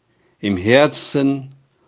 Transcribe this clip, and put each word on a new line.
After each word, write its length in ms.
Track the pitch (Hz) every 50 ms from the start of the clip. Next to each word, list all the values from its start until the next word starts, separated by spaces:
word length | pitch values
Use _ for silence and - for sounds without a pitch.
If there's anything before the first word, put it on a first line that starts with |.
| _ _ _ _ _ _ _ _ -
im 120 | 101 98
Herzen 960 | 87 92 110 123 139 151 147 143 - - - - 143 139 139 139 139 131 - - _ _ _ _ _ _